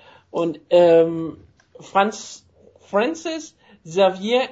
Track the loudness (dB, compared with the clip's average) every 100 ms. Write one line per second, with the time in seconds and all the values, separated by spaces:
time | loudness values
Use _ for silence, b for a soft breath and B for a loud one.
0 | b b b -6 -6 -6 _ 4 6 6
1 | 4 -2 -10 -14 _ _ _ -20 -4 0
2 | 0 -4 -16 -20 _ _ _ _ _ -2
3 | -2 -4 -10 -10 -12 _ b b -10 0
4 | 0 0 -2 -2 -2